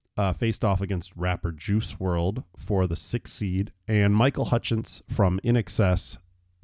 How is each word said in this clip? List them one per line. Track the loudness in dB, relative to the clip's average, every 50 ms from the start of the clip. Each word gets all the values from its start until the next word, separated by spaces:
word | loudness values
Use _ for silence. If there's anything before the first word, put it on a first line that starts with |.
| _ _ -4
uh, | -2 -2 -2
faced | 0 -2 -2 -2 -2 0 0
off | 0 0 0
against | 0 -2 -4 -4 -6 -8 -8
rapper | -4 -2 -2 -2 -2 -4 -6
Juice | -6 -6 -4 -2 0 0 0 -4 -6 -4
world | -2 0 0 2 0 0 -2 -4 -10 _ _
for | -12 -6 -2 0 0 2
the | 0 0
sixth | -2 -2 -2 -4 -4 -2 -2
seed. | -2 0 0 0 0 -2 -2 -4 -6 _ -4 0
And | 2 2 4 4 4
Michael | 4 4 2 2 0 -2
Hutchence | 0 0 0 0 -2 -2 -2 0 0 -2 -2 -2 -4
from | 0 2 2 2 2 0
In | 0 2 2
Excess | 2 2 0 0 2 4 4 2 2 0 -2 -4 -6 _ _ _ _ _ _ _ _